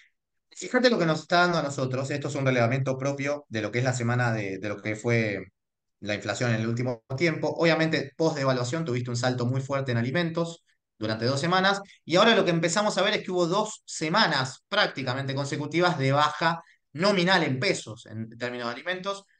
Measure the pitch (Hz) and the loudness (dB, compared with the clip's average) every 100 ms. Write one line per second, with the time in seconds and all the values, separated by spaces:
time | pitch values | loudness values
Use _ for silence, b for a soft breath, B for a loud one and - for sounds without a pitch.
0 | b _ _ _ _ - 180 254 240 202 | b _ _ _ _ -14 -2 2 4 4
1 | 165 156 - 175 175 165 143 135 127 127 | 2 0 2 4 4 2 -2 -2 -2 -2
2 | 135 143 143 139 135 127 117 135 135 131 | -4 -4 -4 -2 0 4 2 2 -2 -2
3 | 139 139 143 147 - 110 107 120 131 123 | -2 -2 -4 -6 -6 -6 -2 -2 0 0
4 | 117 123 120 110 98 92 104 101 110 107 | 0 0 0 0 -4 -6 -6 -6 -6 -4
5 | 120 117 107 98 92 _ _ _ _ _ | 0 2 0 -2 -8 _ _ _ _ _
6 | 101 104 107 101 123 110 113 117 127 120 | -6 -4 -4 -2 0 0 0 -2 -4 -6
7 | - 135 170 156 151 - 165 156 160 151 | -8 0 0 0 -2 2 4 4 2 0
8 | 131 - 160 151 135 123 123 165 160 123 | -4 0 0 2 0 0 0 -4 -2 -2
9 | 120 117 127 123 123 135 135 139 135 117 | -2 -2 0 0 0 -2 -2 -2 0 0
10 | 123 170 170 165 165 - _ _ _ - | 0 0 -2 -2 -4 -6 _ _ _ -6
11 | 107 110 117 - 165 185 190 196 B B | -4 -2 0 0 2 2 2 0 B B
12 | - 170 226 196 170 170 170 208 208 196 | 0 4 6 6 4 2 2 0 0 2
13 | 202 208 202 180 170 196 208 - - - | 0 0 -2 0 2 2 -2 -6 -12 -6
14 | 156 202 190 143 131 - - 202 185 139 | 0 2 2 2 -2 -6 -4 0 0 0
15 | 127 131 135 135 139 131 147 160 180 135 | -4 -4 -4 -4 -4 -4 -2 2 2 2
16 | 135 143 147 - 165 170 B B _ 143 | 2 4 2 2 0 -2 B B _ 0
17 | 196 190 175 185 147 131 196 165 113 110 | 2 4 4 4 2 0 0 -2 -4 -16
18 | - 110 110 113 123 123 120 123 170 185 | -12 -10 -10 -8 -8 -6 -6 -6 -6 -6
19 | 190 196 - _ | -6 -8 -12 _